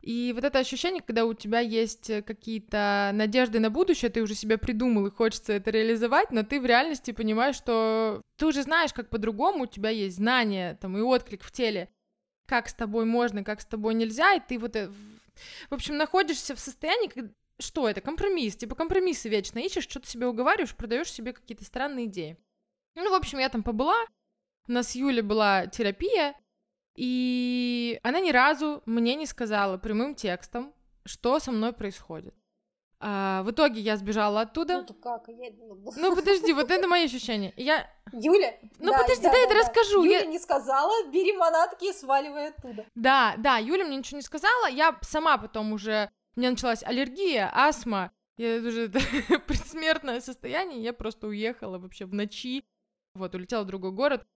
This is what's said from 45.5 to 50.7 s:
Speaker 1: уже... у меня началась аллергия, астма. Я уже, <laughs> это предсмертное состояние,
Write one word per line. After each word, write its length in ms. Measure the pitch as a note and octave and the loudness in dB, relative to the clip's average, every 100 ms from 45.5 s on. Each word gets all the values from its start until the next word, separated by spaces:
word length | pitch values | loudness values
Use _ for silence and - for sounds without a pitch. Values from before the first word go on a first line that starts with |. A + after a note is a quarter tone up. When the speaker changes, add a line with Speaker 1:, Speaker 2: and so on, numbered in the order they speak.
| A3+ G#3+ | -6 -4
Speaker 1:
уже... 360 | G#3+ G#3 G#3+ G#3 _ _ - | -4 -2 -2 -2 _ _ -2
у 40 | |
меня 100 | B3+ | 0
началась 320 | A#3+ B3+ A3+ | 0 -2 -2
аллергия, 680 | - B3 C4+ C4+ G4 C4 F#3+ | -2 -2 -2 -2 0 0 0
астма. 580 | - C#4+ D4+ A#3+ G3+ F3+ _ _ - | 4 4 4 -2 -4 -4 _ _ -6
Я 200 | A#3 A3+ | -2 -2
уже, 280 | A#3 A3+ A3+ | -2 -4 -2
<laughs> 420 | G#3+ C4 C4 A3 | 0 0 -2 2
это 100 | D#4 | 0
предсмертное 800 | - - - D#4+ D#4+ D#4+ C#4 A#3+ | 2 -4 -4 -2 0 0 0 -6
состояние, 600 | C4 B3 A#3 C#4+ F#4+ | -8 -12 -6 -4 -4